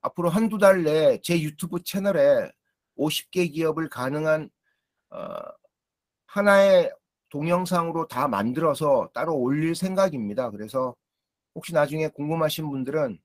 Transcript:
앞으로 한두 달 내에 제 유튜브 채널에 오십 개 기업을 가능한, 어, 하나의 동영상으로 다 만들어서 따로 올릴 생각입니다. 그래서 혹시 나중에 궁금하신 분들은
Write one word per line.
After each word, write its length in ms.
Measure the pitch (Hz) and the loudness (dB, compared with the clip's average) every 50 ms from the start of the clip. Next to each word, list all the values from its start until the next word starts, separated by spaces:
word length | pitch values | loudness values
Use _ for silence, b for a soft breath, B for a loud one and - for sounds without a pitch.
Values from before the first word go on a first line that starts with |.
앞으로 280 | - - _ - 170 170 | -8 -8 _ -2 -2 0
한두 280 | 160 208 226 220 214 | 0 0 0 0 0
달 260 | 202 202 196 190 185 165 | 4 6 6 6 6 2
내에 380 | 151 151 156 156 143 123 - | 2 2 4 4 4 2 2
제 180 | - - 175 170 | 0 0 0 0
유튜브 440 | 156 156 151 _ - 165 165 175 - | 0 -2 -6 _ -10 -6 -6 -8 -8
채널에 680 | - - 185 190 202 196 156 139 143 143 120 95 - _ _ _ _ _ _ _ _ _ | -6 -6 -2 -2 0 2 4 4 4 4 2 0 -4 _ _ _ _ _ _ _ _ _
오십 360 | - 143 156 - - - _ | -4 -2 -2 -2 -4 -8 _
개 160 | - 185 180 | -2 -2 -2
기업을 420 | 170 139 160 160 156 156 160 160 156 | -2 -2 -2 -2 -2 -2 -2 -6 -8
가능한, 600 | - - 123 131 143 151 156 156 156 156 151 - _ _ _ _ _ _ _ _ _ _ _ _ | -6 -6 -6 -4 -4 -2 0 0 0 0 -2 -8 _ _ _ _ _ _ _ _ _ _ _ _
어, 240 | - - - - - 50 - - - _ _ _ _ _ _ _ _ _ _ _ _ _ _ | -14 -12 -12 -10 -12 -12 -14 -16 -18 _ _ _ _ _ _ _ _ _ _ _ _ _ _
하나의 680 | _ - 202 202 202 202 196 196 196 190 180 165 180 - - _ _ _ _ _ _ | _ -4 0 4 6 6 6 8 8 6 6 6 2 -4 -10 _ _ _ _ _ _
동영상으로 800 | - 143 151 170 175 180 185 175 185 175 165 165 160 165 160 | -8 -6 0 0 0 0 0 0 0 0 0 0 -4 -4 -6
다 200 | 156 - 123 139 | -4 -2 -2 -2
만들어서 840 | 143 110 98 101 117 127 151 165 160 143 - 156 147 139 120 95 - _ | 0 0 0 0 -2 -2 0 0 0 0 0 2 2 2 2 2 -2 _
따로 220 | 117 135 165 160 | -6 -4 -2 -2
올릴 400 | 139 123 127 139 151 156 160 165 | 0 0 0 0 0 0 -2 -2
생각입니다. 760 | 160 180 185 185 190 196 190 156 127 110 101 104 120 127 117 | -2 -4 -2 0 0 0 0 0 -4 -6 -4 -4 -4 -6 -6
그래서 440 | 101 101 107 107 - 131 131 127 - _ _ _ _ _ _ _ _ _ _ _ _ | -8 -10 -14 -6 -6 -6 -6 -6 -8 _ _ _ _ _ _ _ _ _ _ _ _
혹시 180 | 165 - - 165 | -16 -14 -2 0
나중에 340 | 156 147 135 147 156 156 | 0 0 0 0 -4 -4
궁금하신 640 | 151 _ - 143 151 160 165 156 156 151 - 156 151 | -6 _ -8 -6 -4 -2 -2 -2 -2 -2 -4 -6 -6
분들은 500 | 139 135 127 127 143 156 147 123 98 80 _ | -6 -6 -6 -4 -2 -4 -4 -4 -6 -12 _